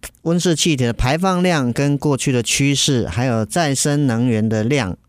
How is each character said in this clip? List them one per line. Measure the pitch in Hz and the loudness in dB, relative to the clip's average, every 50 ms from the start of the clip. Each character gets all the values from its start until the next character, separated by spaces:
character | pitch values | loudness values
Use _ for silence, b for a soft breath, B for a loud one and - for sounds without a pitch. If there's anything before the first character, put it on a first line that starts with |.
| - - - _ - | -12 -20 -16 _ -4
温 | 165 170 175 | -2 -2 0
室 | 160 185 165 | 0 0 0
气 | 147 - 180 156 | 0 0 0 0
体 | 127 127 | 2 0
的 | 117 | 0
排 | 117 - - 127 139 165 | 0 0 0 0 0 0
放 | 180 190 185 180 | 0 0 0 2
量 | 180 180 175 156 131 120 | 2 2 2 0 0 0
跟 | 113 - 139 143 143 139 | 0 0 0 0 0 0
过 | - 151 143 127 | 0 0 -2 0
去 | - 143 131 | 0 0 0
的 | 123 113 | 0 0
趋 | - - - 139 139 143 | 0 0 0 2 2 2
势， | 135 - - 143 120 104 62 | 0 0 0 0 0 0 -2
还 | 90 120 123 | -2 -2 -2
有 | 135 117 113 110 | 0 0 0 -2
再 | 104 - 175 170 147 139 | -2 0 0 0 0 0
生 | 127 - 151 143 147 147 | -2 0 0 0 2 2
能 | 135 117 113 120 127 | 2 2 2 0 0
源 | 117 107 107 110 | 0 0 0 0
的 | 113 110 107 | 0 0 0
量 | 117 147 143 117 92 90 - _ | 0 0 0 0 -2 -4 -8 _